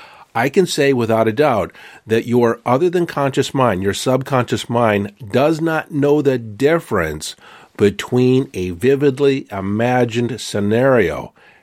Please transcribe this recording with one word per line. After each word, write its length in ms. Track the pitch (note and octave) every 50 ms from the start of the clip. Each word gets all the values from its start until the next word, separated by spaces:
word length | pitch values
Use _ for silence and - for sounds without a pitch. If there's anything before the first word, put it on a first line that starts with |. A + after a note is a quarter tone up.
| - - - - - _ -
I 160 | A#2 A#2+ -
can 160 | - G3+ F#3
say 260 | E3+ - - C#3+ C#3 C#3
without 340 | A#2+ A#2 A2 A2+ A2 A2+
a 60 | A2 G#2+
doubt 400 | A2 D3 D3 B2 G#2 F2 E2 - - - - - - _
that 200 | - A2 A#2 -
your 340 | B2 A#2 B2 A#2+ A#2 A2+ - -
other 240 | A#2+ B2 C#3 E3+ F3+
than 160 | E3+ F#3 F3
conscious 480 | D#3+ - D3+ C#3 C#3 C3 C#3+ B2+ - -
mind, 280 | C#3 C3 A#2+ G2 F2+ F#2+
your 120 | G2+ F#2+
subconscious 760 | - - C3+ B2+ C3 C3+ - C#3+ B2+ A#2 - - G#2+ - -
mind, 460 | B2 A#2+ A#2+ A2 G#2 G#2 G2+ G2+ - - B2+ G2+ G2+
does 300 | B2 C#3 D3+ E3 D3+ D#3+
not 280 | E3 D#3+ D#3 - -
know 300 | - D3 C#3 C#3+ C#3+ D3+
the 180 | C#3 C#3 C3 B2+
difference 960 | A2+ A2 G#2 G2+ C3 C#3+ E3 E3+ - - A#2 G2 E2+ D#2 D2+ D2+ - - - - - - - - - - _ -
between 720 | G2+ G2+ G2+ - - - - B2 B2+ B2+ C3 C3 C#3 C3+ -
a 180 | F#2 F#2 F#2
vividly 760 | F2+ E2+ G2+ B2+ C#3 C3+ D3 C#3+ B2+ C3 C#3+ C#3 C3+ C3+ - -
imagined 880 | G#2 G2 F#2+ G2 G2+ G#2+ A#2 B2 B2 B2 B2 A#2 A2 A#2 A#2+ A#2 B2+ G#2+
scenario 920 | - - - G#2+ G2+ G2+ G#2+ A#2 C3 C3+ C3 A#2+ G2 E2 C#2+ C2+ - - - _ _ - - _